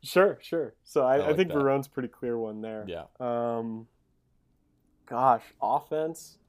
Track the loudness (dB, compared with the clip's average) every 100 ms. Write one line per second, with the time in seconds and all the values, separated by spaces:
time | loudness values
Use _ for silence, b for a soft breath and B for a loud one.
0 | 2 4 4 4 -6 -4 -4 -8 _ 0
1 | 4 4 2 2 2 2 2 0 -2 -8
2 | -10 -8 -6 -4 -6 -8 -10 -10 -10 -10
3 | -12 _ -6 -4 -2 -4 -6 -10 -14 _
4 | _ _ _ _ _ _ _ _ _ _
5 | -8 2 4 4 0 _ -2 -2 -2 -4
6 | -4 -8 -16 -20